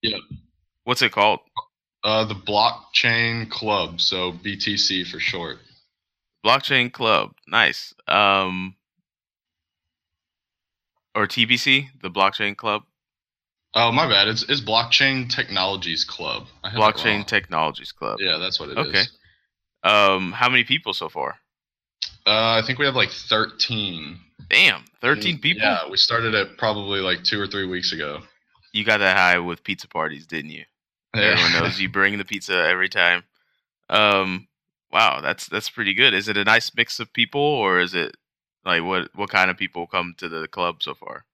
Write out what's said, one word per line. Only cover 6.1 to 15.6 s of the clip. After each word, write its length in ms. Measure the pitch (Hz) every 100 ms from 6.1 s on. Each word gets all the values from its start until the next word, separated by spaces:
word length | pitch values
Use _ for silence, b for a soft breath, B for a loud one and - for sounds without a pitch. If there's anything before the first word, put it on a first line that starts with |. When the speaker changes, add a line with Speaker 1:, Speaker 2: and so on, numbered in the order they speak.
| _ _ _ 107
Speaker 2:
Blockchain 460 | 131 - 139 123
Club, 440 | - 113 95 52 _ _
nice. 460 | 110 87 - - _ -
Um, 680 | 98 101 98 95 92 95 95 _ _ _ _ _ _ _ _ _ _ _ _ _ _ _ _ _ _ _ _ _ _ _ -
or 100 | 101
T 180 | - 113
B 100 | 123
C, 320 | - 135 139 _
the 80 | 95
Blockchain 480 | 87 95 - 104 101
Club? 260 | 113 104 _ _ _ _ _ _ _ _ _ 110
Speaker 1:
Oh, 160 | 117
my 160 | 123 156
bad. 200 | 101 101
It's, 160 | 110
it's 180 | - 143
Blockchain 680 | 107 110 120 - 135 135 120
Technologies 760 | - - 98